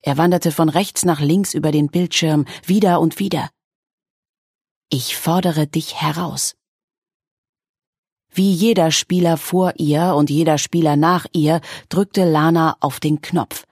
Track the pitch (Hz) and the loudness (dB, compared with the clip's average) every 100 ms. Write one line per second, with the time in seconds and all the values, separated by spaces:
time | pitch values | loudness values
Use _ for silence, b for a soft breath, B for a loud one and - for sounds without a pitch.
0 | - 139 170 175 170 147 160 156 202 - | -4 0 2 2 -2 0 0 0 -4 -4
1 | 180 151 147 180 190 165 151 151 147 175 | -2 0 0 0 0 -2 0 0 0 -2
2 | 175 - 160 151 143 B - 196 196 175 | -2 -2 0 0 -2 B -2 2 4 2
3 | 160 - 196 180 165 _ _ _ _ _ | 0 -2 -4 -4 -6 _ _ _ _ _
4 | _ _ _ _ _ _ _ _ _ 135 | _ _ _ _ _ _ _ _ _ -6
5 | 120 - - 175 180 156 147 160 156 - | -6 -6 0 0 0 0 -2 -2 -6 -6
6 | 156 156 175 135 - - _ _ _ _ | -6 -4 -6 -6 -8 -8 _ _ _ _
7 | _ _ _ _ _ _ _ _ _ _ | _ _ _ _ _ _ _ _ _ _
8 | _ _ _ - 196 175 220 220 160 156 | _ _ _ -2 0 2 2 4 2 0
9 | - 180 175 160 - 180 185 - 147 147 | -2 0 2 0 -2 0 0 -2 0 0
10 | 175 147 147 143 165 151 - 170 160 147 | 2 2 2 2 2 0 0 0 2 2
11 | 165 180 - 175 151 165 B B B 170 | 2 2 -2 -2 2 0 B B B -2
12 | 196 - 180 156 160 170 160 - 143 - | -2 0 2 4 4 2 2 0 -4 -2
13 | 151 151 - 175 107 - - | -2 -2 -2 -4 -4 -10 -16